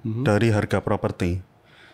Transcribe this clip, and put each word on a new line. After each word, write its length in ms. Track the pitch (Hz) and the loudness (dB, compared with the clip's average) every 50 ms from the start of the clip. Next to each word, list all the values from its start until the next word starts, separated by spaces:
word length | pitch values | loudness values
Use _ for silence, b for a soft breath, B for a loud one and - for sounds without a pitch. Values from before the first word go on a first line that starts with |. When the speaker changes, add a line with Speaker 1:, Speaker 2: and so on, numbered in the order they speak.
| - | -6
Speaker 1:
Mhm. 160 | 113 110 117 131 | -6 -6 -2 0
Speaker 2:
dari 320 | - 104 104 117 117 107 | 2 2 4 4 4 2
harga 240 | 104 104 - - 98 | 2 0 0 -2 -2
properti. 640 | - - 107 98 - 104 - - 95 87 90 92 92 _ _ _ B B B B B B | 0 -2 -2 -2 -2 -4 -4 -2 -2 -2 -2 -4 -6 _ _ _ B B B B B B